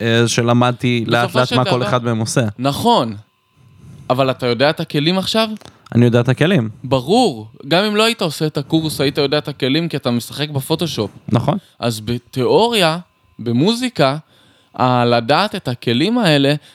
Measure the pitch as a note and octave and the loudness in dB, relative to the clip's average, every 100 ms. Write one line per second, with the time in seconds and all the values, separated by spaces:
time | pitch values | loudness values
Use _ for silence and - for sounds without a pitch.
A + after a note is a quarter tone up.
0 | A#2 A#2 A#2 B2 A#2+ A#2+ B2 A#2 B2 A#2+ | 0 2 2 2 2 2 2 0 -2 -2
1 | A2 A#2+ A#2+ B2+ B2+ C3+ B2+ B2 B2 B2 | 0 0 2 0 2 2 2 0 0 0
2 | A#2+ A2+ A2 C#3 A2 - C3+ C3+ A#3 G#3+ | 0 -2 0 -2 -2 -2 -4 0 2 2
3 | A#2 G#2 - _ _ _ _ _ - - | 0 -8 -18 _ _ _ _ _ -20 -12
4 | - B2+ C3+ B2+ B2+ A#2 C#3+ D#3+ D#3+ D3+ | -4 0 0 0 -2 2 2 0 -4 -2
5 | D#3 F#3+ - A3 A3 G#3+ - - _ A#2 | 0 0 -2 -2 -2 -6 -16 -20 _ 2
6 | A#2+ A#2+ B2 B2 D3+ F#3 A2 - B2+ C3 | 4 4 2 2 2 2 -2 -8 -4 -2
7 | B2+ A#3 A3+ A2+ A2 B2 C#3+ E3 G#3+ G#3 | 2 2 2 -2 -12 -18 -2 0 2 2
8 | A3+ A#3 F3+ - D#3 D3+ C3 D#3+ D#3+ - | 0 0 -4 -2 -4 -4 -2 -2 -2 -2
9 | D3 D3+ C#3 D3+ D3+ C#3 B2+ D3+ E3+ C#3+ | -2 0 -2 -2 -4 -6 -2 -2 -2 -4
10 | B2+ A#2+ - B2+ D#3 C#3 - D#3+ E3+ - | -2 -2 -4 -8 -6 -6 -4 -2 -2 -4
11 | G2+ - - A#2+ C3 G3+ - _ A#2 A2 | -6 -8 -2 -2 0 -4 -8 _ -6 -4
12 | A2 A#2+ - C3 A2+ D3 A#3 A3+ E3 E3+ | -6 -8 -6 -4 2 4 4 2 0 -2
13 | - _ _ - A2+ A#2+ F3+ A#3 B3+ - | -10 _ _ -10 -2 0 2 0 -4 0
14 | C3+ D3+ - _ _ _ _ - B2+ B2 | 0 0 -10 _ _ _ _ -2 2 2
15 | A#2+ A#2+ A2+ D#3 G#3 F#3+ C#3 A#2+ B2 A#2 | 2 2 2 0 0 -4 -8 -6 -2 0
16 | F3+ B3 F#3+ D3 C#3 D3 - | 0 0 2 2 2 0 -6